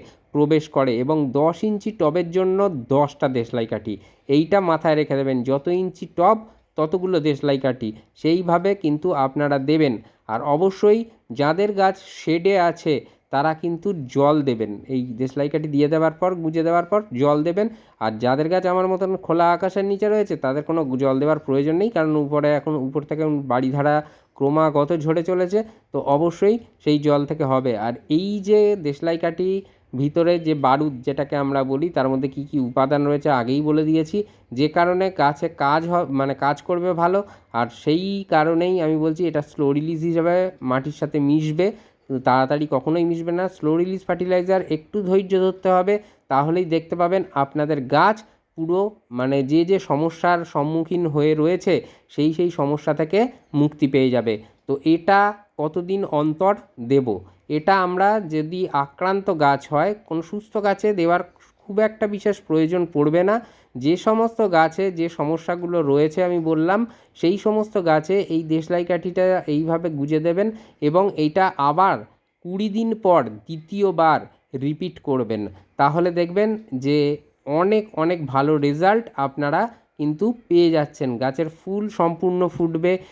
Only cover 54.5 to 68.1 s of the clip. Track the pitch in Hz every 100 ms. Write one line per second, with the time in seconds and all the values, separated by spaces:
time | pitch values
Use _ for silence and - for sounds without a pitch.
54.5 | _ - 135 160 165 170 196 202 208 _
55.5 | - 151 180 175 196 196 151 156 156 190
56.5 | 202 - - 117 139 127 95 90 _ -
57.5 | 151 156 196 180 180 196 220 170 156 156
58.5 | 180 185 143 139 - 185 196 196 165 143
59.5 | 139 - 147 180 214 - 160 165 208 208
60.5 | 214 202 196 214 202 165 175 180 _ _
61.5 | _ - 196 214 214 214 202 208 196 -
62.5 | 156 160 180 165 151 147 165 190 226 220
63.5 | _ _ 127 135 180 220 220 226 226 208
64.5 | 165 160 165 196 170 165 165 147 160 170
65.5 | 175 175 175 143 143 156 156 180 175 160
66.5 | 160 165 202 233 - _ - 165 196 220
67.5 | 214 214 208 170 156 156